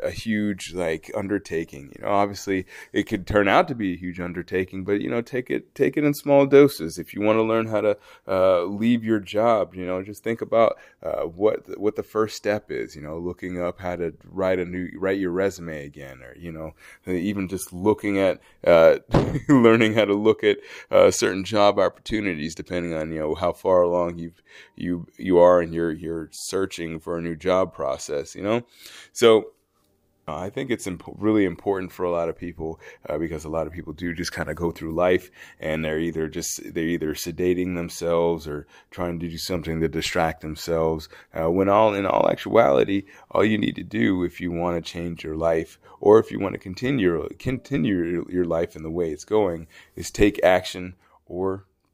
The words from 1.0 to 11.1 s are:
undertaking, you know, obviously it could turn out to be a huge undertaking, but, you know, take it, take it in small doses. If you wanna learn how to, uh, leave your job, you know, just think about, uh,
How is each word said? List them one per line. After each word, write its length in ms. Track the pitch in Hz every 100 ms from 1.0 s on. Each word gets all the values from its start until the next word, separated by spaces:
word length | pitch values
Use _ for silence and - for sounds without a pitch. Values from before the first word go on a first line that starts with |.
| -
undertaking, 800 | 110 98 101 - 82 80 69 71 -
you 60 |
know, 80 | -
obviously 560 | 101 101 98 - 95 - - -
it 120 | 101
could 220 | 98 107 87
turn 220 | 104 98
out 200 | 127 175
to 60 |
be 180 | 120 98
a 40 | 87
huge 240 | 90 87
undertaking, 640 | 87 90 85 95 92 95
but, 160 | 92 101
you 80 | -
know, 140 | 120
take 280 | 117 127 127
it, 240 | - -
take 220 | - 143 147
it 80 |
in 100 | 147
small 320 | 147 147 139 139
doses. 520 | 139 143 - 80 85
If 160 | 82
you 60 | 101
wanna 200 | 104 110
learn 240 | 110 113 113
how 140 | 107
to, 160 | 104 101 - - -
uh, 380 | 95 92 90
leave 400 | 87 104 113 120
your 160 | 110 110
job, 540 | 92 104 117 113 85
you 120 | 92 90
know, 160 | 92
just 220 | 95 104
think 160 | 113 117
about, 380 | - 113 113 - - _
uh, 200 | 82